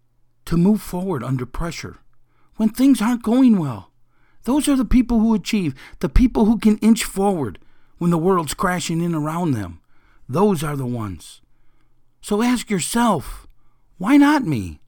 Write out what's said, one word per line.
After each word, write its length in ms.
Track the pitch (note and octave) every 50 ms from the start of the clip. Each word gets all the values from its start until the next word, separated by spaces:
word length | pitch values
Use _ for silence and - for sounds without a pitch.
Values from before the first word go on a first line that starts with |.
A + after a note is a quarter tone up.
| _ _ _ _ _ _ _ _ -
to 120 | - E3
move 240 | E3 E3+ G3 G#3+ G3+
forward 440 | - - - F3+ F3+ G3 F3+ C3+ A2+
under 200 | B2+ C3 B2+ B2
pressure 540 | - - - E3 E3+ - - - F#2+ - - _ - _ - - _ _ _ _ _ _
when 140 | - A3 A3
things 340 | A3 - B3+ C#4 C4+ - G3+
aren't 220 | A3+ B3 A#3 -
going 340 | G#3+ A3 C4 C4+ B3 A3 F#3+
well. 320 | D#3+ C#3 A#2+ F#2+ - _ _ _ _ _ _ _ _ _ _ - -
Those 240 | A3+ B3+ D4+ C4+ -
are 80 | C#4
the 80 | C4 A#3+
people 340 | F#3 - B3+ A#3+ - A#3+ A3+
who 160 | G#3+ A3+ A3
achieve, 400 | G#3 - - - G#3 F#3 D3 C3+ - - - - -
the 100 | - E3+
people 360 | - - B3 B3 - B3 A3+
who 140 | G3 A#3 G#3
can 200 | - A3 G#3+ G#3+
inch 240 | - G#3+ A3+ A3 -
forward 560 | - - F#3+ G3 G3+ G3 E3+ C#3 G#2+ D#2+ - - - - - - _ _
when 160 | - E3+ F3 F3
the 60 | E3
world's 360 | D#3 F#3 G3 F3+ D#3+ C#3 -
crashing 460 | - - F3+ F3+ F3+ - - E3+ E3
in 160 | E3+ F3 E3+
around 340 | D#3 D3 D3+ D#3+ E3+ F3+ E3
them. 300 | C3+ G#2+ G2+ E2+ E2+ E2+ _ _ - - _ _ _ - - -
Those 340 | B2 D#3+ G3+ G#3+ G3 D3 D#3+
are 140 | D3+ D3
the 100 | C#3 C3+
ones. 540 | A#2+ B2 A#2 A2 G2+ F#2 D#2+ - - - - _ _ _ _ - - - _ _ _ _ _ _ _ _ _
So 200 | - - G#3+ G#3
ask 300 | A#3 B3 B3 A3+ - -
yourself, 800 | G#3+ F#3 - - - A#3+ A#3+ A#3+ G3+ D3+ - - - - - - - _ - - _ _ _ _ _
"Why 200 | - F3 G#3 C#4+
not 300 | D4 C#4+ C#4+ D4+ D4 B3
me? 340 | E3 D3 A2+ F#2+ F2 D2+ - -